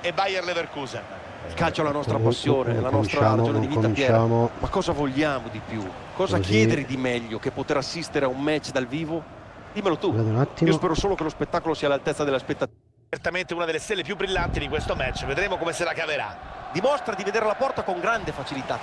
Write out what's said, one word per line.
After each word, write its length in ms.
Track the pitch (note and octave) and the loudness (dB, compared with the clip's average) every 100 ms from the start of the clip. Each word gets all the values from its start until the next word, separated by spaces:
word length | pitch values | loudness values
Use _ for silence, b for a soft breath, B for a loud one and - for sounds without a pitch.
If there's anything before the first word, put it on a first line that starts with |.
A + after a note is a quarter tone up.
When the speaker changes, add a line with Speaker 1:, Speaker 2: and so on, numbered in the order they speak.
Speaker 1:
e 120 | - | -4
Bayer 320 | E3 G3 F#3+ | 0 0 0
Leverkusen. 580 | F3 E3+ D#3+ D3 C3+ A#2 F#2+ F#2+ - - - | -2 -2 -4 -6 -8 -8 -10 -14 -14 -12 -10
Speaker 2:
Il 60 | |
calcio 260 | - E3 - | -2 0 2
è 40 | |
la 80 | D#3 | 0
nostra 220 | C#3+ C3+ | 0 0
Speaker 3:
Com-, 100 | A2+ | 2
Speaker 2:
passione, 500 | A2+ A#2+ D3 C#3 A#2+ | 2 2 2 2 2
Speaker 3:
com-, 80 | A2+ | 0
Speaker 2:
la 80 | A#2 | 2
nostra 280 | - G#2+ C#3+ | 2 2 4
Speaker 3:
cominciamo, 180 | - A2 A#2 | 6 6 4
Speaker 2:
ragione 140 | A2 | 2
di 60 | A2 | 2
vita, 200 | A#2 A2 | 2 2
Pier. 220 | G#2+ C3+ | 4 6
Speaker 3:
cominciamo. 400 | A2+ A2+ A#2 A#2 - | 6 6 4 2 0
Speaker 2:
Ma 100 | - | -2
cosa 240 | G3 F3 | 0 0
vogliamo 560 | D3 C#3+ C3 D3+ C3+ A2+ | 0 0 2 2 0 -4
di 100 | A2 - | -10 -6
più? 220 | A2+ F#2+ - - | -6 -6 -10 -14
Cosa 220 | - F#3+ F3+ | -2 0 2
Speaker 3:
Così. 120 | F#2+ | 4
Speaker 2:
chiedere 340 | G#2+ A2+ - | 6 6 4
di 120 | B2+ C3+ | 0 -2
meglio 420 | B2+ A#2+ A#2 - | 0 0 -2 -4
che 140 | C#3 | -4
poter 260 | C3+ C3 D3 | -4 0 0
assistere 480 | C3 E3+ D#3 D3+ C3+ | 0 -6 -4 0 0
a 20 | |
un 120 | C3 | 0
match 280 | D3 D3+ - | 0 0 0
dal 160 | C3 B2+ | -4 -2
vivo? 360 | C#3+ D#3+ E3 D#3 - - - - | -4 -4 -4 -6 -16 -18 -18 -10
Dimmelo 240 | G#3 G3+ D3+ | -2 0 2
tu. 160 | G3 | 2
Speaker 3:
Guarda 180 | A2+ A2 | 2 2
un 80 | A2 | 2
attimo. 280 | C#3+ - E3 | 2 2 4
Speaker 2:
Io 60 | D#3+ | 4
spero 180 | F3+ | 2
solo 200 | D#3 G3+ | 0 0
che 80 | F3+ | 0
lo 80 | D#3 | -2
spettacolo 440 | - D3 E3+ E3 | -4 -4 -2 -2
sia 120 | D3+ D3 | 0 0
all'altezza 360 | C#3 D#3+ C#3+ | 0 0 -2
delle 120 | D3 C3+ | 0 0
aspettative. 440 | - D3 C3 - _ _ _ | -2 -4 -4 -6 _ _ _
Speaker 1:
Certamente 400 | D3+ F3 F3 F3+ | -6 -4 -4 -4
una 140 | E3+ E3+ | -4 -2
delle 120 | D#3+ | -2
stelle 240 | - G3+ | -2 -4
più 140 | D3 F#3+ | -4 -2
brillanti 420 | F#3+ F#3 F3 E3 | 0 0 0 -2
di 100 | C#3+ | -2
questo 260 | D3 - F#3+ | -2 -2 -2
match, 300 | C3 A#2+ C3 | -2 -2 -4
vedremo 320 | C#3 G3+ F3+ | 0 0 0
come 160 | E3 | -2
se 100 | E3 | -2
la 80 | E3+ | -2
caverà. 420 | D#3 D#3+ C#3+ G#2+ F#2 - - - | -2 -2 -2 -4 -8 -14 -12 -6
Speaker 2:
Dimostra 420 | D#3+ A#3 D4 - | 0 2 2 0
di 80 | G3+ | -4
vedere 220 | G3+ G3+ | 0 0
la 100 | A3 | 0
porta 280 | G3+ C4 - | 2 0 0
con 180 | D#3 F3+ | -4 -2
grande 320 | F#3 A3+ F3+ | 0 0 -2
facilità, 460 | D3 C3 C#3 B2+ A#2+ | -6 -6 -6 -4 -6